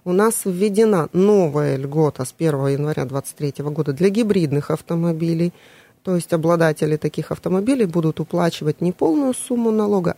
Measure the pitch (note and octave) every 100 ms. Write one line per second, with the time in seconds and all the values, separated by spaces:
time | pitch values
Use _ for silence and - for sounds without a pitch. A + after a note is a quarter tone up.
0 | F3+ F#3 A3 A3 G3+ F3+ G#3+ G3 A3+ F#3
1 | C#3+ F3 G3 G#3 E3 D3 D3 C3+ C#3 D3+
2 | D3+ - C3 - E3 C#3+ C#3 C#3 D3 D3
3 | B2+ C3+ - - D3 - D3 D3+ D3 C#3
4 | F#3+ G3+ G#3+ G3+ D3+ C#3+ - D#3 - E3+
5 | E3+ D#3+ E3 E3 E3+ - - - _ _
6 | - F3+ - E3+ D#3+ E3+ D#3+ D3+ D#3 D3+
7 | D#3 - D#3 D#3 E3+ F#3 G#3+ C#4 F#3+ F3
8 | D#3+ D#3 D#3 E3+ E3+ - D#3 - F3 F3+
9 | D4+ D#4 C4+ B3+ - A#3+ A3+ A3 G#3 G3+
10 | E3+